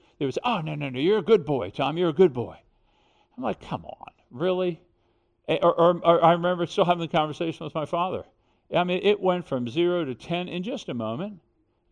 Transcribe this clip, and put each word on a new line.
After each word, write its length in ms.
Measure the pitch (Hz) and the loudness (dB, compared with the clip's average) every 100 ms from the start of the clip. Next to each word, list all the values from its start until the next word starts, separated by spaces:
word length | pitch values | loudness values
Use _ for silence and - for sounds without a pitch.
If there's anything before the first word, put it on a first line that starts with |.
| _ - | _ -6
they 80 | 139 | -4
would 80 | |
say, 80 | - | -2
"Oh, 160 | 247 208 | -2 -2
no, 140 | 156 | -4
no, 160 | 147 143 | -6 -6
no, 80 | 127 | 0
you're 200 | 160 214 | 2 2
a 40 | |
good 240 | 165 214 147 | 4 2 4
boy, 240 | 135 95 | -2 -2
Tom, 260 | - 135 160 | -2 -2 0
you're 140 | 180 | 0
a 20 | |
good 220 | 143 185 | 4 4
boy." 240 | 123 101 80 _ _ _ _ _ _ _ | 4 -6 -10 _ _ _ _ _ _ _
I'm 80 | - | -8
like, 180 | 247 185 | -6 -6
"Come 240 | - 101 82 | -8 -10 -10
on, 260 | - - - _ | -16 -18 -20 _
really?" 520 | 123 180 185 180 160 _ _ _ _ _ _ - | -6 -2 -2 -2 -6 _ _ _ _ _ _ -4
Eh, 100 | 160 | 2
or, 100 | 175 | 4
or, 340 | - 170 175 170 | 6 4 4 4
or 160 | 170 | 6
I 100 | 165 | 6
remember 340 | 175 175 180 170 | 4 2 -2 -2
still 180 | - | 0
having 160 | 180 175 | 2 0
the 160 | 165 165 | 0 -2
conversation 480 | 156 147 165 - | -2 -4 -6 -6
with 100 | 156 | -8
my 120 | 165 147 | -6 -4
father. 380 | 170 185 110 - _ _ _ _ | -2 -2 -4 -10 _ _ _ _
I 120 | 165 | -2
mean, 160 | 180 180 | 0 0
it 180 | 196 208 | 2 2
went 260 | 185 180 175 | 2 0 -2
from 220 | 131 120 | -4 -2
zero 360 | 139 175 175 | 0 2 0
to 100 | 147 | -2
ten 340 | 123 - 175 180 | -6 -6 -6 -4
in 140 | 175 | -6
just 280 | 185 277 - | -6 -8 -8
a 40 | |
moment, 460 | 123 110 120 202 196 _ _ _ _ _ | -6 -4 -6 -8 -12 _ _ _ _ _